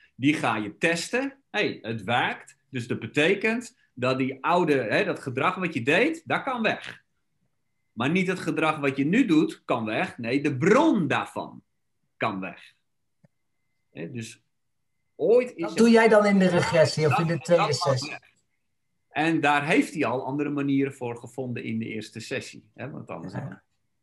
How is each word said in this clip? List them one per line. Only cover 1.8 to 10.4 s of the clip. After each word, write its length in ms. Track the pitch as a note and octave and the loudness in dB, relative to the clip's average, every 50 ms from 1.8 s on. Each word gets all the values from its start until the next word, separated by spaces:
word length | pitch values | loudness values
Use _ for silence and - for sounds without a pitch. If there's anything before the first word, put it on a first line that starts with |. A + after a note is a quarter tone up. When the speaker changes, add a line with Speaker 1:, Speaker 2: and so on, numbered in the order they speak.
Speaker 1:
het 220 | - A2 A#2 G#2+ F#2 | -8 -8 -8 -6 -4
werkt. 540 | A2+ A#2+ C3 D#3+ G3+ A#3+ - - - - _ _ _ | -2 0 0 0 -2 -4 -8 -14 -20 -20 _ _ _
Dus 180 | - B2+ A#2 | -10 -10 -6
dat 120 | A#2+ A#2 - | -6 -6 -6
betekent 800 | A#2 A2 - D3 D3+ D#3+ - - - A3 A3+ B3 - - - _ _ _ _ | -6 -4 0 2 2 2 2 2 0 -2 -2 -2 -6 -10 -18 _ _ _ _
dat 240 | B2 B2 B2+ C3 | -4 -2 -2 0
die 260 | C3 C3 C3 C3 - - | 0 -2 -4 -4 -4 -2
oude, 300 | D#3 F3 F3+ F3 D3+ C#3 | 0 2 2 2 2 2
hè, 300 | C3 A#2 G#2 C3 E3+ F3+ | 0 0 0 0 0 0
dat 160 | F3+ C3+ - | -2 -4 -6
gedrag 360 | - C#3 A#2 C3 D3+ F3+ F#3 | -8 -8 -4 -2 -2 -2 -2
wat 180 | F#3+ F#3 E3+ D#3+ | -2 -4 -4 -4
je 80 | C3 | -2
deed, 400 | A2+ C3+ D#3+ G3 B3+ D#4+ D#4+ - - | 0 2 2 4 2 2 0 -4 -4
dat 180 | - D3+ F3 - | -4 -4 -4 -2
kan 180 | C#4 B3+ A#3 | -4 -6 -2
weg. 420 | A3 F3 A#2+ - - - - - _ _ _ _ _ _ _ _ _ _ _ _ _ _ _ _ _ _ | -2 -2 -2 -4 -8 -14 -18 -18 _ _ _ _ _ _ _ _ _ _ _ _ _ _ _ _ _ _
Maar 180 | _ A2 A#2+ C#3+ | _ -4 -2 0
niet 180 | E3+ F#3+ F3 | 2 2 0
het 120 | F#3 F3 F3+ | 0 -2 -4
gedrag 380 | - E3 D3+ D#3 D#3 D#3 D#3 | -6 -4 -2 0 0 0 0
wat 200 | D3 C#3+ C#3 C3 | 0 -2 -2 0
je 80 | C#3 C#3 | 0 0
nu 200 | D#3 F#3+ C4 C4 | 2 2 2 2
doet, 360 | F#3+ D#3 D3+ F#3 - - - _ | 4 4 4 4 2 -2 -8 _
kan 200 | - C#3 A#2 A2+ | -2 -2 -2 -2
weg. 320 | G#2+ A2+ C#3+ F#3 F#3+ - | -2 -2 -2 -4 -4 -6
Nee, 240 | - A#2 A2+ C3+ D3 | -8 -4 -2 -2 -2